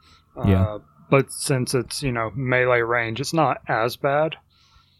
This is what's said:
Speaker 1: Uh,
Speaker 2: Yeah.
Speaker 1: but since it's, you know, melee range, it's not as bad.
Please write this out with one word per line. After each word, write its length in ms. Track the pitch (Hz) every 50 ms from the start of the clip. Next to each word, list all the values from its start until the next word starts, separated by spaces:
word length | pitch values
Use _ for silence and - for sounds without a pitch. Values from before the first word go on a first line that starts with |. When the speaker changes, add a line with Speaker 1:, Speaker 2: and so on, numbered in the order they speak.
| _ _ - _ _ _ - 147
Speaker 1:
Uh, 100 | 123 101
Speaker 2:
Yeah. 300 | 95 92 92 107 107 107 - _ _ _ - -
Speaker 1:
but 220 | 139 139 131 -
since 420 | - - - - 143 127 123 - -
it's, 300 | 127 113 - - - 147
you 80 | 135
know, 200 | 120 117 113 110 98
melee 460 | 135 131 127 127 127 123 127 123 120
range, 380 | 117 113 120 123 117 113 110 107
it's 140 | 139 - -
not 280 | 165 151 127 139 - - -
as 300 | 135 113 110 123 - -
bad. 380 | - 139 139 147 156 160 151 - _ _ _ _ _ _ _ _ _ _ _ _